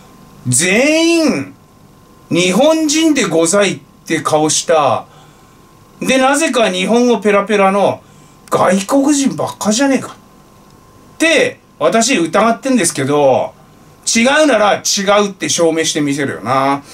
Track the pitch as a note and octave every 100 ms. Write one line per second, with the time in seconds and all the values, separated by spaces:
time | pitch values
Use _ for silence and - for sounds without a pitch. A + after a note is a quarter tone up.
0 | - - - - B2+ B2 F#3 G#3 C#4+ D#4
1 | E4 E4+ D4 D3+ C3+ - - - - -
2 | - - - E3 F#3 F#3+ D4 D#4+ D#4 D4+
3 | E4 C#4 G3+ D#3+ E3 G3+ G3 C#3+ - -
4 | - D#3+ - D3+ D#3 - - D#3+ C3+ G#2
5 | - - - - - - - - - -
6 | F3+ C4 C4 C#4+ D#4+ B3 G3+ F3+ F#3 A#3
7 | B3 G#3+ G#3 G3+ G3 G3+ F#3+ G3+ E3 A2+
8 | - - - - - - A2+ G3 - C#4
9 | C#4 C#4+ B3+ D3 C3+ - G3+ A3 C#4 C4
10 | - - - - - - - - - -
11 | - - D#4+ C#4+ - - _ _ D#3 A3
12 | A#3 G#3+ E4 G3+ A3+ A3+ C4+ B3 E3 C#3+
13 | C3 D3 C#3 A2+ - - - - - -
14 | - A3+ B3 D4+ D4+ A3 G#3 E3 - G3+
15 | F#3+ G#3 G3+ - D3+ E3+ E3 D#3+ D#3+ D#3+
16 | D3 C#3+ C3 D#2+ G#2+ C3+ C3+ C#3 -